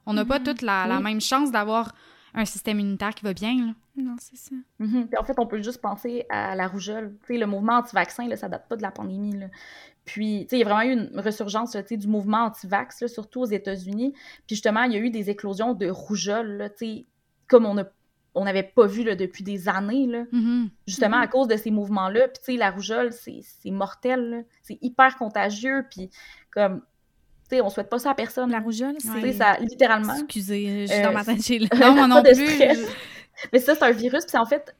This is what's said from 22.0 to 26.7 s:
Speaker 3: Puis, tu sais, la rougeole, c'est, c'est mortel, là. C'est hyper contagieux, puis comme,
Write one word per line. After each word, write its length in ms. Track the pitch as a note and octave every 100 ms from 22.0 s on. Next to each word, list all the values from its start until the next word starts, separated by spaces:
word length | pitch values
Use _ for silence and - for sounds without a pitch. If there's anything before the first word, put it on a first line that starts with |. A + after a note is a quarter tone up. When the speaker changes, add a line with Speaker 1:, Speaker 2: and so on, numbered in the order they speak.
| F#3 G#3+ C4
Speaker 3:
Puis, 100 | -
tu 140 | -
sais, 40 | B3
la 140 | G3+
rougeole, 420 | F#3 G3 A3+ B3
c'est, 280 | A#3 - -
c'est 280 | - - G3+
mortel, 600 | G3 G3 - B3 B3+ A#3
là. 80 | A#3 A#3 _
C'est 160 | - -
hyper 360 | B3 B3 C4 C4
contagieux, 640 | A3+ G#3 G3+ G#3 B3+ C4+ C4
puis 180 | F#3 F#3 - - - _
comme, 300 | G#3 G3+